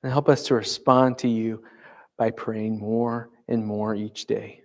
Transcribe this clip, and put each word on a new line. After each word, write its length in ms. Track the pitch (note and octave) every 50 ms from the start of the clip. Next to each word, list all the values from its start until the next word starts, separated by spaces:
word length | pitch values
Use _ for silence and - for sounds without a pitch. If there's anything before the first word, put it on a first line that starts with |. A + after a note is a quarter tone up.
And 100 | - C3
help 160 | C3 C#3+ C#3+ -
us 140 | C#3+ D3 -
to 100 | - C3+
respond 640 | A2+ G#2 - - - - C#3+ B2+ B2+ C3 B2+ B2 -
to 100 | - B2
you 340 | A#2 A2+ A2 A2+ A2 G#2+ - - - _ - - - - - _ _ -
by 120 | A#2+ A2+
praying 480 | A2+ - - - A2 G#2+ G#2+ A2 A2 G#2
more 520 | G#2 G#2+ A2+ A#2 A#2+ A#2 A#2 A#2 A#2 - _ _ _ -
and 160 | A#2+ A#2 G#2+
more 300 | G#2+ G#2 G#2 G#2+ G#2+ A2
each 320 | G#2 G#2+ A2 - - -
day. 360 | - A2+ G#2+ - G2+ - _